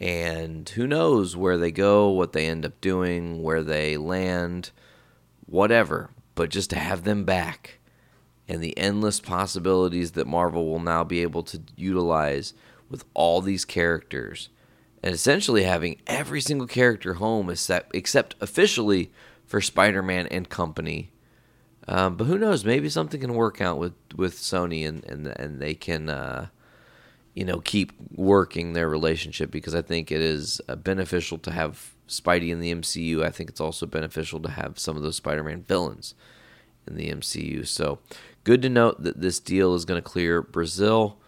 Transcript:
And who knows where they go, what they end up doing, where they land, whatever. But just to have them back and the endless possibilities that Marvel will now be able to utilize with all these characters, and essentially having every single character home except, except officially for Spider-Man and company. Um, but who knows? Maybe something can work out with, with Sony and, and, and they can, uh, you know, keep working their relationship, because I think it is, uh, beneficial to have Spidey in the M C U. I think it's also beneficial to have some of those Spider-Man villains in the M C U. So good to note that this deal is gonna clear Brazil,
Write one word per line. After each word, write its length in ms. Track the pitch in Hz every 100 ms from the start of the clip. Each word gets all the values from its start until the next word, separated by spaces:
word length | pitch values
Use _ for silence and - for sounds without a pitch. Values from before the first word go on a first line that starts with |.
And 680 | 90 85 85 82 80 80 78
who 160 | 113 127
knows 500 | 151 165 120 90 87
where 220 | 92 87
they 120 | 85
go, 380 | 80 101 104 101
what 240 | 92 85
they 140 | 78 80
end 180 | 82
up 160 | 76 -
doing, 600 | 95 92 90 87 85 82
where 200 | 80 80
they 340 | 78 76 76 76
land, 720 | 80 92 92 90 87 87 - _ - - _ _ _ _ -
whatever. 640 | 85 107 117 82 80 - - _
But 160 | - 82
just 200 | 95 92
to 80 | 92
have 260 | 82 92
them 200 | 95 104
back 540 | 92 92 82 - - - _ _ _ _ _ _ -
and 140 | 82
the 140 | 82 -
endless 440 | 98 104 107 -
possibilities 920 | - 90 95 95 90 92 90 87 85
that 140 | 82 64
Marvel 400 | 85 87 82 80
will 140 | 80
now 240 | 85 82
be 180 | 82 87
able 200 | 85 85
to 180 | 85 80 - -
utilize 800 | 95 90 85 80 73 71 - - - - -
with 160 | 135 -
all 260 | - 85 87
these 240 | 95 95
characters, 840 | - 87 85 82 - 67 53 - - _ _ _ _ _
and 120 | 90
essentially 500 | 85 131 175 208 110
having 360 | 92 90 85 - -
every 340 | 143 147 147
single 260 | 143 143 123
character 480 | 123 123 107 92
home 340 | 87 110 110 90
except, 460 | 85 - 90 -
except 400 | 95 - 139 - -
officially 720 | 98 - 180 - 104 95 85 - - - -
for 140 | 104
Spider-Man 640 | - - 104 95 92 90 85
and 220 | 90 90
company. 640 | - 82 80 80 78 92 _ _ _ _ _ _ _ -
Um, 300 | 92 92 87
but 80 |
who 140 | 120 196
knows? 260 | 220 156
Maybe 240 | 101 131 147
something 320 | 160 156 147
can 140 | 127
work 260 | 117 110 -
out 180 | 90 76
with, 140 | 87 - _ 78
with 180 | 92
Sony 540 | - - 92 87 80 78
and, 160 | 78
and, 220 | - 73 73
and 340 | - 73 67
they 140 | 73
can, 340 | 80 - 80 78
uh, 380 | 69 65 64 98 _ _ _ _ - - _ _
you 100 | -
know, 160 | 92 85
keep 320 | - 104 - - -
working 600 | - 95 98 87 85 85
their 160 | 85 80
relationship, 640 | 78 80 78 76 - 78
because 240 | 78 78
I 80 | 82
think 280 | 80 85 78
it 120 | 78
is, 380 | 80 76 73 - -
uh, 60 | 60
beneficial 600 | 95 95 90 87 - 80
to 120 | -
have 420 | 82 78 76 - _ -
Spidey 400 | - 87 87 85
in 100 | 85
the 100 | 85
M 120 | 85
C 200 | - 85
U. 220 | 82 80
I 60 | 78
think 200 | - 80
it's 100 | -
also 260 | 78 - 80
beneficial 540 | 80 78 78 80 78
to 100 | 80
have 280 | 69 69 -
some 180 | - 76
of 60 |
those 140 | 76 -
Spider-Man 460 | - 76 78 85
villains 520 | - 92 78 - - - - - - - _ _ -
in 80 |
the 160 | 78 78
M 100 | 73
C 220 | - 78
U. 220 | 76 71
So 340 | - - 76 71 _ - - -
good 180 | - 127
to 60 | 127
note 320 | 120 117 -
that 180 | 85 -
this 200 | 90 85
deal 340 | - 95 92
is 100 | 87
gonna 160 | 85 87
clear 400 | - 92 85 85
Brazil, 800 | - 85 82 90 104 113 104 -